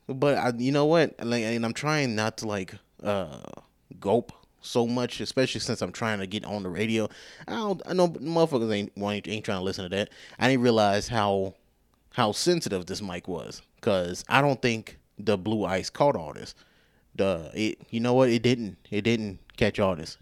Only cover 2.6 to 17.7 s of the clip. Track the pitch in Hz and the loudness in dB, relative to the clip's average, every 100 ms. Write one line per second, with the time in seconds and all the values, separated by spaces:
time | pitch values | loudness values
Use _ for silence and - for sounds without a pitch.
2.6 | 92 101 _ _ 101 101 80 64 50 - | -6 -12 _ _ -2 -2 -2 -10 -14 -18
3.6 | _ _ _ - 98 113 - - _ _ | _ _ _ -6 2 2 0 -18 _ _
4.6 | - 123 120 123 123 - 104 - 131 110 | -4 0 0 0 -2 -4 -4 0 0 0
5.6 | - 110 92 - 113 101 95 104 - 104 | -4 -2 -4 -2 -2 -2 -2 -4 -4 -6
6.6 | 92 85 110 110 104 - - - - 220 | -4 -2 0 2 0 -6 -20 -16 -8 -4
7.6 | 208 185 - 185 175 147 147 165 160 131 | -2 -4 -2 2 2 2 -2 2 4 2
8.6 | 113 104 104 101 101 104 87 107 - 95 | 0 0 -2 -4 -2 -2 -4 -6 -4 -4
9.6 | 95 95 90 95 107 - - - 123 135 | -4 -6 -4 -2 -4 -8 -14 2 4 6
10.6 | 123 113 104 101 - 117 101 98 95 - | 6 6 4 2 0 0 2 2 -2 -8
11.6 | _ _ _ _ _ - 110 104 175 170 | _ _ _ _ _ 0 0 2 2 2
12.6 | 104 95 87 90 101 87 - 85 53 - | 0 -4 -4 -8 -6 -8 -6 -8 -8 -14
13.6 | _ _ 113 95 87 92 - 131 143 131 | _ _ 0 2 0 -6 0 2 4 2
14.6 | 123 113 - - _ - 104 101 95 110 | 0 -2 -6 -20 _ -8 -2 0 0 -2
15.6 | 90 95 92 - 147 110 76 50 - - | 0 -2 -2 2 2 2 -6 -12 -16 -18
16.6 | _ _ _ _ _ - 98 85 78 - | _ _ _ _ _ -2 0 0 -4 -2
17.6 | 107 | -2